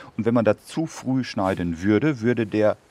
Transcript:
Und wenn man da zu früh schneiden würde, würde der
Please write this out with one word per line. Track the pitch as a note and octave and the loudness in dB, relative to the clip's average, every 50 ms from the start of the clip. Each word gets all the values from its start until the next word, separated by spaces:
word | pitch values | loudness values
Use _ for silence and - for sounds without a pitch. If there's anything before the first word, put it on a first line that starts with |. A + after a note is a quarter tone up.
| - - - - | -20 -14 -8 -4
Und | G#2+ | -2
wenn | A#2 A#2 | 0 2
man | B2 A2 | 2 4
da | G#2+ G#2 - | 4 2 0
zu | - - - E3 E3 D#3 | -2 -12 -6 -6 -6 -6
früh | - - - B2+ C3 C3 A#2+ | -8 -10 -6 -4 -2 -2 -2
schneiden | - - A2+ G2 F#2+ G2 F#2 F2+ F2 E2+ D#2+ | -4 -4 -2 0 0 0 0 -2 -4 -4 -2
würde, | F2+ G2+ G#2+ G#2 A#2+ D#3 D3 A#2 | 2 2 2 4 4 2 -2 0
würde | G#2+ A#2 B2 A#2+ A2+ | 0 0 0 0 -2
der | G2+ G#2 G#2+ G#2+ G#2+ - - _ _ | -2 0 2 2 2 0 -2 _ _